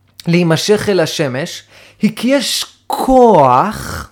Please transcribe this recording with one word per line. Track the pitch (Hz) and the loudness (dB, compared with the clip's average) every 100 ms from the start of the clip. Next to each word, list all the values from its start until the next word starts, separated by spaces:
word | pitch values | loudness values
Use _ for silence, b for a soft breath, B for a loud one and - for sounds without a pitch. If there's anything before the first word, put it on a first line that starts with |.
| _ _ - | _ _ -2
להימשך | 175 170 156 - 208 214 | 0 2 0 0 -2 0
אל | 190 | -2
השמש, | 156 - 143 123 175 - - B B B | -2 -4 -6 -6 -8 -12 -20 B B B
היא | 214 - | -4 -2
כי | 240 | -2
יש | 277 214 - - _ - | 0 -2 -6 -8 _ -10
כוח. | - - 262 240 180 131 127 185 214 - - - | -6 2 4 6 6 4 4 0 -4 -10 -12 -10